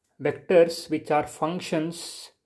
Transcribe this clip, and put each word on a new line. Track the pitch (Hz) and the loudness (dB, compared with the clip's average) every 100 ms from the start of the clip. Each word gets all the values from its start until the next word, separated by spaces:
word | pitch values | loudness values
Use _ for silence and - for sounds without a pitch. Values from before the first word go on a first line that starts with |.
| _ - | _ -6
vectors | 139 - - 185 170 - - | -4 -4 4 6 6 2 -4
which | 151 - | -4 0
are | 151 151 | 0 -2
functions | - 160 180 - 165 160 170 - - - _ | -4 -4 -4 -4 -2 -2 -6 -12 -14 -18 _